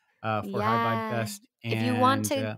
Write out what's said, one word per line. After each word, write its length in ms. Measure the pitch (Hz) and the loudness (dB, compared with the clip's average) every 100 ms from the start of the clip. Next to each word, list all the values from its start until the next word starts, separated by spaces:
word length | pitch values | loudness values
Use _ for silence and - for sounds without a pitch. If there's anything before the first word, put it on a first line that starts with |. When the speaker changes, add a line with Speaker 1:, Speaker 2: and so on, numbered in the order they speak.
| _ _ | _ _
Speaker 1:
uh, 200 | 110 107 | -2 -2
for 200 | 202 196 | -2 -2
High 160 | 208 233 | 2 2
Vibe 240 | 233 226 | 2 -2
Speaker 2:
Yeah. 40 | 220 | -2
Speaker 1:
Fest. 400 | 117 107 - - _ - | -2 -4 -6 -16 _ -4
Speaker 2:
If 140 | 110 | -2
you 120 | 247 - | 0 4
want 300 | 254 269 - | 4 4 0
Speaker 1:
And, 0 | |
Speaker 2:
to 240 | 302 | -2
Speaker 1:
uh, 80 | 214 | -2